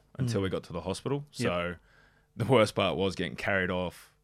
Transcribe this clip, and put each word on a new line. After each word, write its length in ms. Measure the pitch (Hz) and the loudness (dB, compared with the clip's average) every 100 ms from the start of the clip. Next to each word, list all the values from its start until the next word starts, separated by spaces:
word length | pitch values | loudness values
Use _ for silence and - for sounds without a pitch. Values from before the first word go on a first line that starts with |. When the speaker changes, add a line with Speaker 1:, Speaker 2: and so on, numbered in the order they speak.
| _ - | _ -4
Speaker 1:
until 220 | 123 110 | -2 0
Speaker 2:
Mm. 40 | |
Speaker 1:
we 60 | 95 | 0
got 140 | 82 | -4
to 80 | - | -6
the 80 | 85 | -8
hospital. 420 | 87 95 120 143 143 | -6 -6 -4 -6 -6
Speaker 2:
Yep. 120 | - 117 | -4 -2
Speaker 1:
So 260 | 87 87 87 _ - - _ _ - | 0 -4 -6 _ -20 -20 _ _ -6
the 80 | |
worst 300 | 107 123 104 | 4 6 6
part 220 | - 95 78 | 4 2 2
was 180 | 95 | 0
getting 220 | 85 90 - | 0 -6 -4
carried 340 | - 98 90 | 0 0 0
off 420 | 90 90 - - _ | -2 -4 -8 -20 _